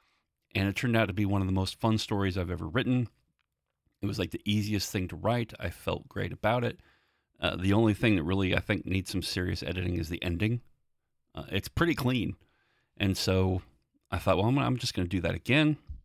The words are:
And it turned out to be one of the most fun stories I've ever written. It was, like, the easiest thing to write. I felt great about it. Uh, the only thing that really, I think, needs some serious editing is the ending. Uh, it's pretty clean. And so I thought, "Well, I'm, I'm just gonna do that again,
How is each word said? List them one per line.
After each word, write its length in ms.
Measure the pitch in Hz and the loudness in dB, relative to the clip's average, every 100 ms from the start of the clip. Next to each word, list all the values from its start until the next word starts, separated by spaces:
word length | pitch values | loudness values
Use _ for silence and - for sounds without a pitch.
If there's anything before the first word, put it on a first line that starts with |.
| _ _ _ _ _ | _ _ _ _ _
And 140 | - 98 | -2 -2
it 80 | 98 | 0
turned 200 | 127 113 | 0 2
out 120 | 104 | 2
to 60 | |
be 100 | 95 | 0
one 160 | 98 101 | 0 2
of 60 | 92 | 2
the 60 | |
most 280 | 95 95 - | 2 0 0
fun 180 | 113 110 | 2 2
stories 380 | - 104 98 92 | 0 0 0 -2
I've 140 | 87 | -4
ever 180 | 87 87 | -6 -4
written. 400 | 110 127 127 117 _ _ _ _ _ _ _ _ _ | -2 0 0 -2 _ _ _ _ _ _ _ _ _
It 40 | 104 | -6
was, 120 | 98 | -2
like, 120 | 90 | -4
the 120 | - | -4
easiest 480 | - 104 104 104 - | -2 0 0 -2 -2
thing 160 | 101 90 | -4 -6
to 80 | 82 | -4
write. 360 | 98 120 110 - | -2 -2 -4 -8
I 120 | 90 | -10
felt 380 | - - 87 - | -6 -6 -6 -6
great 240 | 101 92 | -8 -6
about 320 | - - 123 | -2 0 0
it. 160 | 107 - _ _ _ _ _ _ | -2 -6 _ _ _ _ _ _
Uh, 160 | 87 92 | -4 0
the 160 | 92 | 4
only 220 | 101 113 | 6 4
thing 220 | 101 120 95 | 4 4 4
that 60 | |
really, 320 | 76 95 92 | 2 0 2
I 60 | 95 | 0
think, 260 | - 101 - | 0 -2 0
needs 240 | 92 92 | -2 -2
some 120 | 92 | -4
serious 400 | - 95 90 92 | -4 -2 -2 -4
editing 360 | - 90 92 90 | -4 -4 -2 -2
is 100 | 80 | -4
the 140 | 87 | -4
ending. 380 | 87 85 107 120 - _ _ _ _ _ _ | -4 0 0 -2 -6 _ _ _ _ _ _
Uh, 100 | - - | -14 -6
it's 180 | 95 - | -4 -2
pretty 260 | - 170 | 0 2
clean. 420 | 143 123 127 90 - _ _ _ _ _ - | 2 0 0 -2 -6 _ _ _ _ _ -2
And 200 | 98 92 | 0 2
so 460 | - 92 92 92 - _ _ _ _ | 2 2 2 0 -4 _ _ _ _
I 80 | 95 | -2
thought, 200 | - 87 | 2 4
"Well, 80 | 110 | 4
I'm, 120 | 139 | 2
I'm 180 | 123 127 | 2 0
just 180 | - | -2
gonna 140 | - 87 | -4 -2
do 120 | 95 | 0
that 120 | 85 | 0
again, 440 | 87 - 139 151 147 - - | -2 2 4 4 0 -6 -18